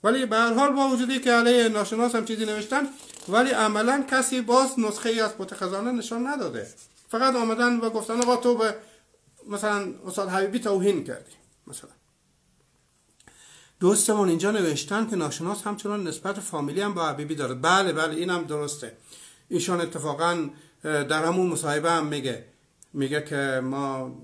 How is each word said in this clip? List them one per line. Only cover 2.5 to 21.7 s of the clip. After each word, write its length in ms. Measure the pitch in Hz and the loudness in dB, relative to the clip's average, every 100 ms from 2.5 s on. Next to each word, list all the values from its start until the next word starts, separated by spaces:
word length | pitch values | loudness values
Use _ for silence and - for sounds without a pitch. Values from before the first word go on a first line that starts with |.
| 214 214 262 277 - - - - | -4 -2 -2 -2 -6 -20 -18 0
ولی 200 | 208 262 | 2 4
عملاً 540 | 233 214 208 226 277 269 | 4 2 2 2 0 2
کسی 300 | 262 262 254 | 0 2 -2
باز 380 | 226 247 269 262 | 4 4 4 0
نسخه‌ای 400 | 220 208 233 226 | -2 -2 -2 0
از 180 | 214 214 | 0 -2
پت 160 | 185 | -12
خزانه 380 | 190 185 196 226 | -6 -4 -4 -4
نشان 360 | 247 - 233 254 | -4 -4 -6 -4
نداده، 400 | 294 180 120 101 - - _ _ | -4 -6 -8 -10 -16 -20 _ _
فقط 260 | 226 269 247 | 0 2 2
آمدن 440 | 226 220 240 240 | 0 2 2 2
و 100 | 226 | -2
گفتن 320 | 220 214 226 | -4 -4 0
آقا 140 | 240 240 | 2 4
تو 220 | 240 240 | 4 2
به 180 | 220 208 - - _ _ _ _ - | 2 -2 -14 -20 _ _ _ _ -10
مثلاً 460 | 202 214 202 190 - 185 | -4 -2 -2 -4 -8 -8
استاد 240 | 185 190 | -4 -2
حبیبی 300 | 185 196 233 | 0 0 -2
توهین 440 | 233 196 196 185 | 0 2 2 0
کردی. 280 | - - - - _ _ - | -2 -12 -14 -20 _ _ -18
مثلاً 220 | - - _ _ _ _ _ _ _ _ _ _ _ _ _ - _ - - - _ | -18 -18 _ _ _ _ _ _ _ _ _ _ _ _ _ -20 _ -20 -20 -20 _
دوستمون 500 | 180 214 - 208 190 | 2 4 4 4 4
اینجا 220 | 165 190 | 2 2
نوشتن 580 | 214 175 143 - 202 220 | 2 0 -2 -2 -2 -2
که 60 | 202 | -2
ناشناس 520 | 151 - 165 202 214 | -4 -4 -6 -6 -6
همچنان 400 | 208 202 208 180 | -6 -4 -4 -6
نسبت 320 | 151 190 202 | -6 -6 -6
فامیلی 420 | - 165 143 165 | -6 -6 -4 -2
هم 120 | 208 | -2
با 160 | 180 165 | -2 -2
حبیبی 260 | 147 147 156 | -4 -6 -4
داره. 180 | 131 | -4
بله، 400 | 123 156 185 190 | 0 4 4 4
بله، 220 | 156 160 156 | 0 0 -2
اینم 280 | 175 175 | -2 -2
درسته. 540 | 151 151 147 147 117 - _ - - _ _ | -2 -4 -4 -8 -10 -16 _ -20 -20 _ _
ایشان 320 | 170 165 175 | -4 0 -2
اتفاقاً، 680 | 170 165 147 139 170 175 147 - - _ | -2 -4 -6 0 0 0 -4 -8 -20 _
اه، 200 | 156 151 | -2 -2
در 220 | 139 156 165 | 0 0 2
همون 220 | 185 180 | 2 2
مصاحبه 440 | 151 151 | 0 -2